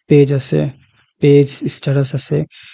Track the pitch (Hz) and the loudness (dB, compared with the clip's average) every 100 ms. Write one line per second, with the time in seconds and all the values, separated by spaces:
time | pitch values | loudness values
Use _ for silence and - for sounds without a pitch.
0 | - 147 139 139 - 156 147 - _ _ | 2 4 4 0 -2 -4 -4 -8 _ _
1 | _ _ 147 143 135 - 202 - - 139 | _ _ 4 4 2 -4 -8 -6 -4 -2
2 | 135 135 - 151 156 _ - | -4 -6 -6 -6 -6 _ -20